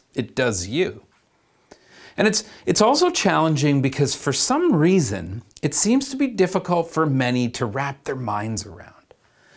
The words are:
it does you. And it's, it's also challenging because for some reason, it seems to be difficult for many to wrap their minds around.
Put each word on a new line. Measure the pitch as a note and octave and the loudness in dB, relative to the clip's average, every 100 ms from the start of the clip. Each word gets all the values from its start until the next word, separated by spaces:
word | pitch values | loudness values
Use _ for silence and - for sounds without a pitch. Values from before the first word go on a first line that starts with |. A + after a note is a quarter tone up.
| _ | _
it | - G#2+ | -8 -6
does | - B2 F#2+ F2 | -2 -2 -2 -4
you. | C#3+ E3 G#2 _ _ _ _ _ _ _ - _ - - - | -4 -4 -6 _ _ _ _ _ _ _ -20 _ -20 -12 -2
And | G#3+ | 0
it's, | G#3+ - - - | 0 -6 -10 -2
it's | F3 | 4
also | G#3+ D4 F4 | 4 4 2
challenging | F4 G3 D#3 D#3+ D3 D3 C#3 | 2 2 2 2 2 2 2
because | C3 C3 C3+ | 0 0 -2
for | - D3 | -2 -4
some | C3 - C#4+ F4 F3 | -2 0 2 2 4
reason, | E3 F#3+ A#2+ G2 F2 G#2+ - - | 4 4 2 -4 -8 -10 -14 -6
it | D3+ | -4
seems | - G3+ C4 C4+ | 0 2 2 0
to | C4+ | -4
be | C#4 | -2
difficult | G#3 - G3 - F3 E3 | 0 0 0 -2 -2 -2
for | D#3+ D#3+ | 0 0
many | C3 B2 B2 A#2+ | 2 0 0 -2
to | - | -2
wrap | A#2 B2 C#3 C#3 | -4 -4 -6 -8
their | - | -8
minds | C3 A#2 G#2 A2 G#2+ G2 | -8 -6 -4 -4 -6 -8
around. | F#2+ - - _ - _ _ _ | -16 -20 -20 _ -20 _ _ _